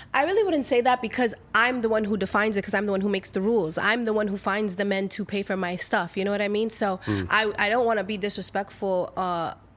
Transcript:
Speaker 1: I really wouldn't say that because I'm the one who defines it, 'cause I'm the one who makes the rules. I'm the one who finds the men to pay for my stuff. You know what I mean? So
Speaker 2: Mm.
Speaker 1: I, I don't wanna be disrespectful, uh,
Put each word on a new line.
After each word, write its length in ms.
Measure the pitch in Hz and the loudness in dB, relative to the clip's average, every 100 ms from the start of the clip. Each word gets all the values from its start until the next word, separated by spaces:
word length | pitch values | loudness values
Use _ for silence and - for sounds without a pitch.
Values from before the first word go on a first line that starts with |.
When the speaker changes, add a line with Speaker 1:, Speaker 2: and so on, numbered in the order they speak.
| - | -4
Speaker 1:
I 120 | 262 311 | 0 2
really 180 | 403 | 2
wouldn't 220 | 392 311 247 | 2 2 2
say 160 | 240 | 2
that 200 | 247 247 | 4 2
because 320 | 233 - 233 - - 214 | 0 0 -2 -2 0 2
I'm 260 | 240 254 | 4 2
the 80 | 220 | 2
one 140 | 220 | 2
who 120 | 208 208 | 2 0
defines 400 | 190 208 214 202 | 0 2 2 0
it, 40 | |
'cause 140 | - 196 | 0 -2
I'm 100 | 208 | 0
the 60 | |
one 100 | 190 | 0
who 80 | 202 | 2
makes 220 | 190 - | 0 -2
the 100 | 190 | -2
rules. 380 | 202 233 160 160 | 2 2 0 0
I'm 240 | 202 233 | 0 2
the 100 | 226 | 2
one 140 | 214 208 | 0 0
who 100 | 196 | -2
finds 380 | 202 202 214 180 | -2 0 -2 -2
the 100 | 202 | 0
men 240 | 196 196 | 0 -2
to 160 | - 196 | -4 -4
pay 160 | 202 | -4
for 160 | 196 190 | -2 -2
my 200 | 180 180 | -2 -4
stuff. 380 | - 214 170 190 | -2 0 -2 -2
You 100 | 196 | -2
know 60 | |
what 100 | 202 | 0
I 40 | 208 | 0
mean? 220 | 208 220 | 0 -2
So 300 | - 202 185 - | 0 -2 -2 -2
Speaker 2:
Mm. 220 | 101 87 | -2 2
Speaker 1:
I, 200 | 208 214 - | 2 2 0
I 120 | 208 | 0
don't 160 | 240 233 | 2 2
wanna 160 | 214 | 0
be 140 | 190 214 | -2 -4
disrespectful, 960 | 202 202 180 196 196 - 196 185 165 - | -4 -4 -4 -4 -6 -6 -2 -2 -2 -4
uh, 380 | 185 170 160 - - | -4 -2 -4 -8 -18